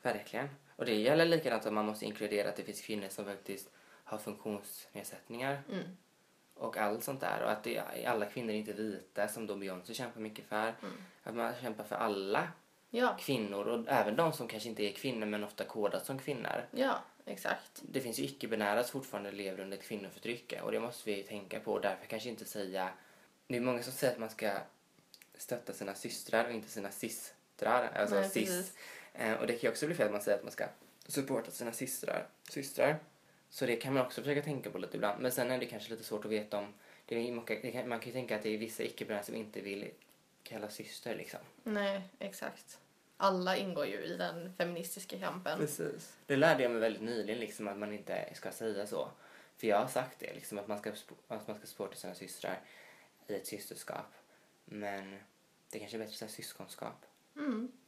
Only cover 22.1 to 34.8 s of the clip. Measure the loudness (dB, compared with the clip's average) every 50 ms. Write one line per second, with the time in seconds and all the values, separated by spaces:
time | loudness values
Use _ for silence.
22.1 | -6 -4 -4 -4 -6 -6 -8 -6 -4 -4 -4 -2 0 0 0 -2 -4 -8 -18 -20
23.1 | -20 -20 -20 -20 _ _ _ -2 0 2 2 2 2 0 -2 -4 -2 2 2 2
24.1 | 2 2 -4 -6 -4 0 0 0 0 0 -4 -8 -16 _ _ _ _ -20 _ _
25.1 | -20 -20 -20 _ -14 -14 -4 -4 -4 -4 -4 -8 -8 -4 -4 -6 -6 -4 -6 -6
26.1 | -6 -6 -2 4 4 4 4 4 0 -4 -6 -6 -6 -6 -6 -6 -6 -4 -4 -4
27.1 | -4 -6 -10 -12 -14 _ _ _ _ 0 4 6 6 6 6 4 4 2 4 6
28.1 | 6 4 4 4 4 4 4 4 2 0 0 -4 -8 -12 -14 -14 -14 -14 -16 -14
29.1 | -6 -2 2 2 2 2 2 2 2 4 2 2 2 2 0 0 4 4 4 4
30.1 | 4 2 4 4 4 4 2 -6 -4 -4 -4 -4 -4 -14 -20 -20 -20 -20 -10 -2
31.1 | -2 0 2 2 0 0 0 -4 -6 -4 -4 -4 -2 -2 -4 -4 -4 -2 0 0
32.1 | 0 0 -2 -4 -12 _ _ -8 -6 -6 -6 -4 4 6 6 6 6 4 -2 -12
33.1 | -20 _ _ -20 -20 -20 _ _ -2 0 2 4 4 2 2 4 4 4 4 4
34.1 | 0 -2 0 2 2 2 2 2 -2 -2 -2 -4 -4 -4